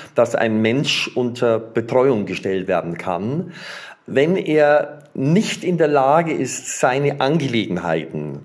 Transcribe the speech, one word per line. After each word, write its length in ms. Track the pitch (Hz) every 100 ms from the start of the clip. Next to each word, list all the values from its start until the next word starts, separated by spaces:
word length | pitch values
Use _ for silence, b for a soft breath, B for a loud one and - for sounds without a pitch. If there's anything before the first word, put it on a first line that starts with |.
| B
dass 220 | - 117 -
ein 260 | 113 110
Mensch 460 | 110 131 139 - - -
unter 420 | 123 117 120 110
Betreuung 640 | 113 120 113 127 135 113
gestellt 440 | 92 87 101 95 90
werden 300 | 87 82 82
kann. 540 | - 87 107 151 175 B B B B B -
Wenn 300 | 113 151 190
er 640 | - 151 147 147 - - -
nicht 520 | - 135 165 - -
in 120 | - 170
der 120 | 151
Lage 440 | 143 131 156 165
ist, 460 | 139 131 - - -
seine 420 | 139 131 143 143
Angelegenheiten 1200 | 131 160 135 117 90 90 85 80 76 78 76 69